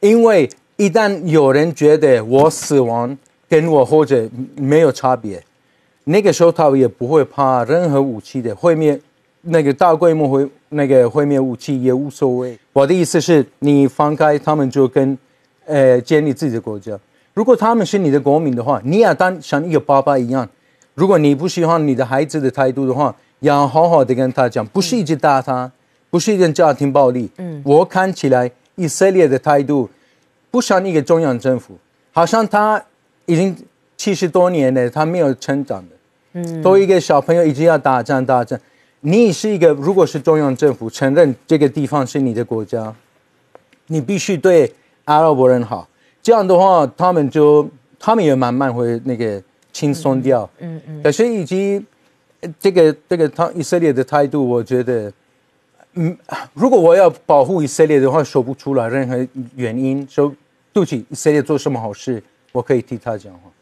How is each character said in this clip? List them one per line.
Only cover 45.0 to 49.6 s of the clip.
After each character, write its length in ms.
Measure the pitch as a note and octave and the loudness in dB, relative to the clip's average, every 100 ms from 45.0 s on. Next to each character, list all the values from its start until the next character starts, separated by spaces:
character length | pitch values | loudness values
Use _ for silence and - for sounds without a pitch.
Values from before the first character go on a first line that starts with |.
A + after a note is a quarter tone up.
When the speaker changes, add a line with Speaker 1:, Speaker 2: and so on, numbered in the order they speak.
Speaker 1:
阿 160 | - D3+ | -2 2
拉 120 | D#3+ | 2
伯 160 | C#3+ B2+ | 4 2
人 140 | B2+ | 2
好。 260 | A2+ G#2+ - _ _ _ | -2 -8 -12 _ _ _
这 120 | - | 0
样 140 | A3+ F#3+ | 2 4
的 120 | F3+ | 4
话， 260 | F#3+ F3+ C#3 - | 4 4 2 0
他 160 | F3+ | -2
们 180 | F3 C#3 | 0 -2
就， 360 | D#3 D3 D3 D3 - _ _ | 2 4 4 0 -8 _ _
他 180 | - A3+ | -2 0
们 60 | |
也 120 | E3 | 2
慢 180 | C3 B2 | 0 0
慢 220 | B2 C3+ | -2 -4
会 260 | A#2+ A#2+ A#2 | -4 -4 -4
那 120 | B2+ A#2+ | -6 -6
个 240 | A2+ G2+ - _ | -6 -6 -12 _